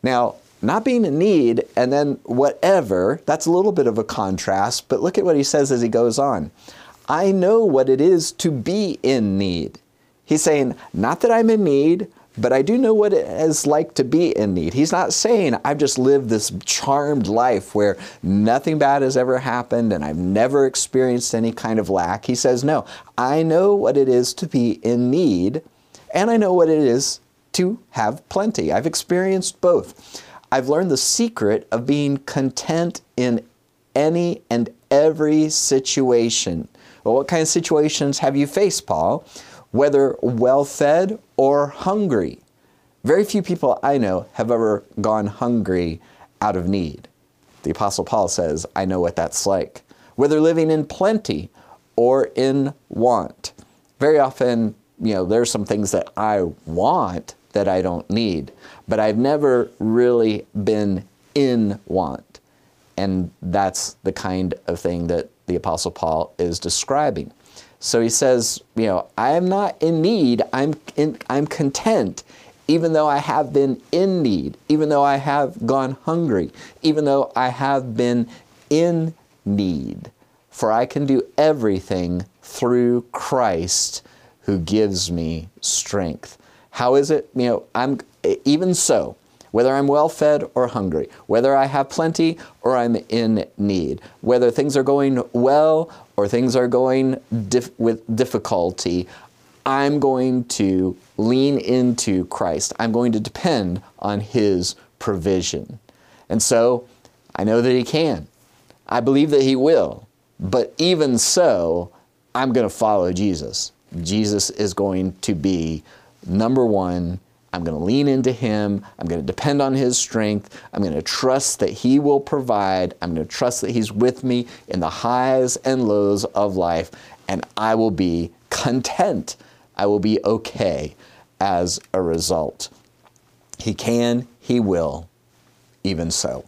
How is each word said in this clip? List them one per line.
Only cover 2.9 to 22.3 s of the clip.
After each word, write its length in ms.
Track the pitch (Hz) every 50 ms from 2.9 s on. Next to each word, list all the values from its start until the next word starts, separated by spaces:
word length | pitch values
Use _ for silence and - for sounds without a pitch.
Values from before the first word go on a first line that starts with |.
| 95 90 90 101 139 165 - -
that's 180 | 147 156 -
a 60 | 165
little 220 | 170 180 190 214 196
bit 120 | 170 135
of 140 | 120 110 110
a 40 | 110
contrast, 840 | - - - 107 95 95 90 - - 95 95 98 113 127 - - _
but 140 | 131 110
look 160 | - 175 185 -
at 80 | 196
what 100 | 180 165
he 80 | 143 139
says 280 | 139 - 151 143 135
as 100 | 135 120
he 80 | 117 113
goes 280 | 110 120 117 120 113 135
on. 320 | 139 143 127 92 76 73 _ _ - - - - - - - - _ -
"I 240 | 139 156 190 196
know 320 | 190 190 180 185 220 226 226
what 240 | 202 143 131 131 135
it 140 | 135 127
is 300 | 143 180 190 170 160 - -
to 160 | _ - 170
be 480 | 151 127 107 139 180 208 214 190 - - -
in 340 | 127 135 127 110 101 95 95
need." 400 | 101 95 87 85 73 - - - _ _ _ _ _ _ _ _ _
He's 180 | - 151 156
saying, 320 | - 170 156 147 135 123 - - - -
"Not 280 | - - 98 120 156 -
that 100 | - 233
I'm 200 | 233 226 233 220
in 120 | 226 220 202
need, 440 | 165 143 139 143 156 170 190 208 - _ _ - _ _
but 160 | - 107 123
I 120 | 127 131 139
do 160 | 156 226 254
know 160 | 269 226 220
what 180 | 214 208 208 190
it 140 | 165 - -
is 400 | 82 82 156 160 151 - - 143
like 260 | 151 151 160 160 -
to 80 | - 139
be 320 | 120 143 160 175 165 -
in 200 | - 107 104 92
need." 180 | 90 80 80 87
He's 180 | 123 147 160
not 220 | - 180 180 - -
saying, 420 | - - 214 240 220 196 151 117 - -
"I've 140 | 131 147 151
just 220 | 151 131 - -
lived 300 | 127 135 139 139 131 113
this 220 | 113 110 104 - 95 90 -
charmed 640 | - - - - 139 139 143 147 147 151 135 110 92
life 480 | 104 117 120 127 120 98 95 - -
where 220 | 104 104 101 95 - - - - - -
nothing 560 | 85 95 101 104 110 120 135 - - 156 151
bad 240 | 147 139 139 143 139
has 140 | 131 135 127
ever 220 | 127 127 131 127
happened 540 | 131 127 117 123 120 - - 117 120 113 101
and 100 | 82 73
I've 140 | 76 76 82
never 480 | 90 90 98 107 113 127 139 143 139
experienced 680 | 131 127 - - - - 131 131 127 123 123 120 - -
any 160 | 113 110 113
kind 260 | 113 - - 113 113 110
of 140 | 104 -
lack." 340 | 98 95 87 85 92 101 -
He 100 | -